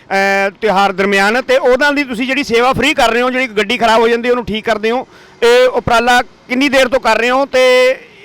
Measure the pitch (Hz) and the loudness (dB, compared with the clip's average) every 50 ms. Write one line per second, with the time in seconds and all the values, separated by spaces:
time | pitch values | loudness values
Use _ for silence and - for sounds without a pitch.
0 | _ - 190 196 196 196 196 196 196 196 196 - - 214 185 196 202 196 196 175 | _ -6 -4 -2 -2 0 0 -2 -2 -4 -4 -4 -4 -2 0 2 0 0 0 -2
1 | 196 202 202 196 196 208 226 254 254 262 254 277 339 247 254 247 294 294 285 277 | -2 0 0 0 0 0 0 -2 -2 0 0 2 2 2 2 2 2 0 0 -2
2 | 285 254 254 202 269 254 262 269 285 - 233 233 247 254 262 180 240 285 311 - | -4 -4 -6 -6 -4 -4 -4 -4 -2 -2 0 0 0 0 0 0 0 0 0 0
3 | 254 226 226 240 247 254 254 254 262 240 208 202 208 196 247 233 233 220 220 226 | 0 0 0 0 -2 -2 -2 -2 -4 -4 -4 -4 -4 -2 -2 0 0 2 2 2
4 | 226 233 233 233 233 247 247 247 226 - 208 220 - 226 220 214 208 220 233 262 | 2 2 0 0 0 -2 -2 -2 -4 -6 -8 -6 -4 -4 -4 -2 -2 -2 -4 -4
5 | - - - - - - - - 233 233 240 247 254 254 240 247 - 254 240 226 | -6 -8 -14 -20 -20 -20 -8 -2 0 2 4 4 4 2 0 -2 -2 -2 0 0
6 | 240 247 247 247 254 - - _ _ - 247 247 277 285 240 269 262 240 233 254 | 2 2 2 0 0 -2 -8 _ _ -8 -4 -2 -2 0 2 2 2 2 0 0
7 | - 233 220 214 226 247 254 269 277 269 - 254 254 254 254 254 254 254 262 - | 0 0 0 0 0 0 0 0 -2 0 0 0 2 2 4 4 2 2 0 -4
8 | - - - - | -8 -18 -20 -20